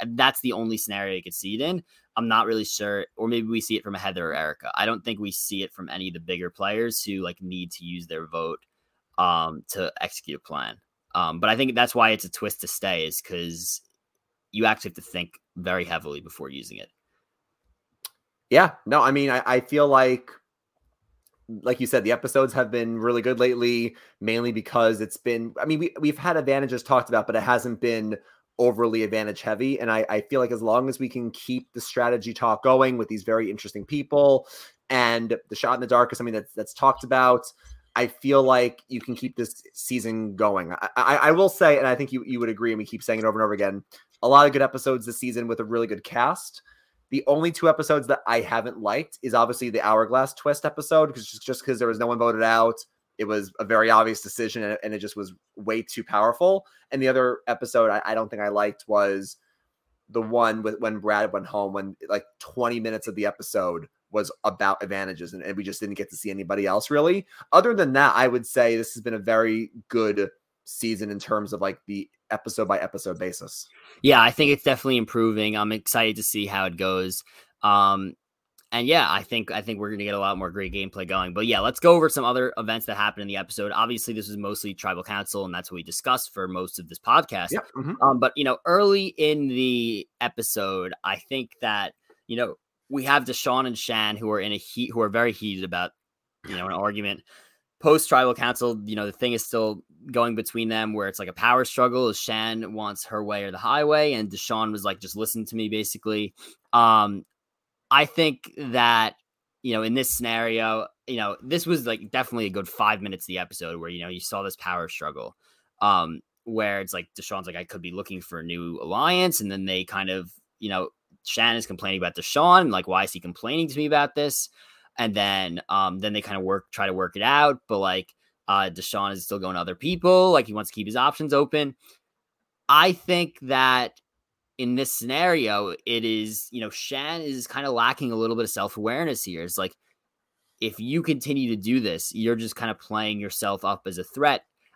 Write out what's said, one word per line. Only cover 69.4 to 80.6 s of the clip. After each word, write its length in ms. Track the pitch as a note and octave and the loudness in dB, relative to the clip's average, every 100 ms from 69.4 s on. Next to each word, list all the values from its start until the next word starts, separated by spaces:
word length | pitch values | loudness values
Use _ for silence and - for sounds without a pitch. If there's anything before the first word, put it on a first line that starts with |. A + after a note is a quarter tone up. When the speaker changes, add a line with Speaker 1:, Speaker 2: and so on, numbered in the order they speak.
| A2+ A2 A2+ A#2 - | 2 0 -4 -12 -4
Speaker 2:
good 420 | A#2 A2 G2+ F#2+ - _ _ - | 0 2 2 -2 -4 _ _ -16
season 460 | - A#2 G#2 G#2 | -6 -4 -4 -4
in 80 | G2+ | -6
terms 340 | - G#2+ G2+ | -2 -2 -2
of, 80 | G#2 | -4
like, 180 | G2 F#2+ - | -4 -6 -8
the 240 | G2+ - _ - | -8 -10 _ -8
episode 380 | G#2+ - - G2+ | -8 -6 -2 0
by 120 | G2 | 0
episode 400 | - F#2+ F#2+ F2+ | -2 -8 -8 -6
basis. 480 | F#2 - - - - _ - - | -8 -8 -14 -16 -18 _ -20 0
Speaker 1:
Yeah, 180 | C3+ C3 | 6 8
I 120 | A#2 | 8
think 200 | A#2+ D3 | 6 2
it's 120 | C#3 | 4
definitely 340 | C#3+ B2+ C3+ B2 | 2 0 2 0
improving. 580 | G#2+ A#2+ A2+ G#2+ G#2+ G#2+ | 0 0 2 2 -2 0
I'm 160 | G#2+ | -2
excited 440 | A2 - A#2+ A2+ G#2 | -2 -2 0 2 0
to 80 | |
see 240 | G2+ G#2+ G2 | -4 -4 -4
how 180 | G2 F#2+ | -2 -2
it 120 | E2+ | -2
goes. 460 | F#2+ F#2 F#2 F#2 - - _ _ | -2 0 -2 -6 -12 -20 _ _
Um, 520 | G#2 G2+ G2 G2 F#2+ - _ _ _ _ - | 4 6 6 2 -2 -12 _ _ _ _ -6
and 160 | A#2 B2 | -2 2
yeah, 180 | E3 F#2 | 4 4
I 140 | F#2+ | 0
think, 300 | G2 A#2 G2 | -2 -6 -4
I 100 | F#2+ | -6
think 160 | G#2 G#2 | -6 -6
we're 140 | G#2 | -6
gonna 120 | G#2 | -6
get 120 | G#2 G2+ | -4 -2
a 40 | |
lot 180 | G2 F#2 | -2 -2
more 100 | F#2 | -6
great 240 | F#2+ | -6